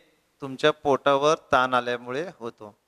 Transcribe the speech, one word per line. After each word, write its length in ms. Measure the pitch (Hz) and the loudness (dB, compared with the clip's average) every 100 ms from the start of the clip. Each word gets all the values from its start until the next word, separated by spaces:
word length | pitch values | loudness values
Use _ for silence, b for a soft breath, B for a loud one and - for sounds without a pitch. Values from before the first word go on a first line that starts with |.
| _ _ _ _ | _ _ _ _
तुमच्या 300 | 135 127 151 | -14 -2 0
पोटावर 640 | - 147 131 143 139 147 165 _ | 0 0 2 2 2 2 0 _
ताण 220 | 131 127 | 0 2
आल्यामुळे 560 | 123 120 120 123 131 185 - | 0 0 -6 -6 -8 -8 -12
होतो. 360 | 117 - 104 - | -14 -14 -20 -20